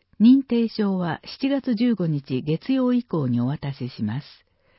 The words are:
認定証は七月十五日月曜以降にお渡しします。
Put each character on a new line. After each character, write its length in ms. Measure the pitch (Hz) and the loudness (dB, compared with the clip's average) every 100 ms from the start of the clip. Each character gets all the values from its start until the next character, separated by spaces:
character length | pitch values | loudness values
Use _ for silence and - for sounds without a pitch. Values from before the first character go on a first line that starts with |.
| _ - | _ 4
認 220 | 220 269 | 6 6
定 260 | - 240 226 | 4 -2 -2
証 280 | - 202 190 | -2 -2 0
は 220 | 170 147 - | -2 -6 -10
七 240 | - 269 | -6 -2
月 260 | 277 262 208 | -2 -2 0
十 200 | 247 226 | 0 0
五 120 | 165 | 0
日 340 | 147 - 131 | -2 -4 -4
月 300 | 151 160 - | -2 -4 0
曜 220 | 262 247 | 0 2
以 100 | 247 | 0
降 240 | - 175 127 | -2 -2 0
に 140 | 120 | 0
お 60 | 123 | -2
渡 260 | 151 143 | -4 -8
し 160 | 139 123 | -8 -10
し 120 | - | -6
ま 200 | 107 123 | -6 -6
す。 60 | - - _ _ _ | -10 -20 _ _ _